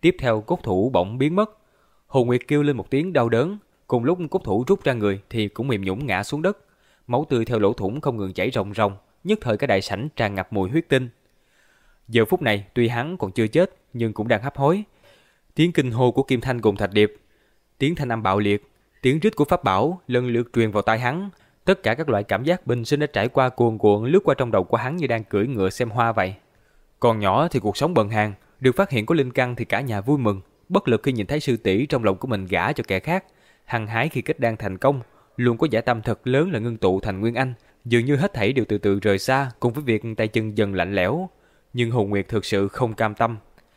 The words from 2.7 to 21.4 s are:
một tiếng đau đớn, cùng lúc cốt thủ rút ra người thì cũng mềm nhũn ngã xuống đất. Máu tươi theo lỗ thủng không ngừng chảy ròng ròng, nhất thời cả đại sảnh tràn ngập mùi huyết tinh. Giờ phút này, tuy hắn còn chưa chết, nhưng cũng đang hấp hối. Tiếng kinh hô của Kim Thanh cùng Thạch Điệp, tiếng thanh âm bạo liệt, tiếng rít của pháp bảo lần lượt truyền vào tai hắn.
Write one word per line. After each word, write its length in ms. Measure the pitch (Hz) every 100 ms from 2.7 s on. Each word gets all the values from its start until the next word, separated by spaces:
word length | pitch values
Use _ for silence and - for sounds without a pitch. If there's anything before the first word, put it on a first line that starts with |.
| 127
một 140 | -
tiếng 220 | 135 185
đau 160 | 147 117
đớn, 300 | 117 160 208 _ _ -
cùng 180 | 123
lúc 140 | 123 180 156
cốt 140 | 190
thủ 200 | - 101 127
rút 180 | 196
ra 80 | 143
người 280 | 120 104 98 -
thì 180 | 113 104
cũng 200 | - 135
mềm 140 | 107
nhũn 240 | 95 95 143
ngã 160 | 92
xuống 200 | 104 147
đất. 160 | 180 202 _ _ _ _ -
Máu 200 | 123 156
tươi 160 | 123
theo 140 | 113 113
lỗ 140 | 101
thủng 280 | 101 95 139
không 160 | 147 117
ngừng 160 | 95
chảy 180 | 90 110
ròng 240 | 127 101
ròng, 220 | 104 104 98 _ _
nhất 140 | 175 214
thời 140 | 120 104
cả 100 | 135
đại 160 | 95
sảnh 260 | - 101 147 -
tràn 180 | 107
ngập 180 | 98 92
mùi 180 | 104 92
huyết 180 | 151 -
tinh. 200 | 135 127 - _ _ _ _ _ _ _ _ -
Giờ 160 | 113
phút 180 | 110 185
này, 240 | 127 104 101
tuy 140 | 123 117
hắn 280 | 120 147 185
còn 160 | 98
chưa 140 | 117 110
chết, 300 | 151 190 _ _
nhưng 200 | 120 113
cũng 160 | 104 113
đang 140 | 110
hấp 140 | 131 -
hối. 280 | 139 196 208 _ _ _ _ _ _
Tiếng 180 | - 170
kinh 180 | 170 127
hô 200 | 113 123
của 120 | 135
Kim 180 | - 123
Thanh 200 | 120 120
cùng 160 | 107 98
Thạch 160 | 101
Điệp, 240 | 104 104 - _ _ _ _ _ -
tiếng 160 | 139
thanh 140 | 170 127
âm 140 | 110
bạo 160 | 101 98
liệt, 320 | 104 104 _ _ _ _
tiếng 160 | 127 156
rít 180 | 214 -
của 80 |
pháp 200 | 147 175
bảo 360 | - 95 143 180 -
lần 200 | 123 123
lượt 240 | 117 117
truyền 180 | 120 113
vào 120 | 101
tai 160 | 110 113
hắn. 320 | 123 160 196 -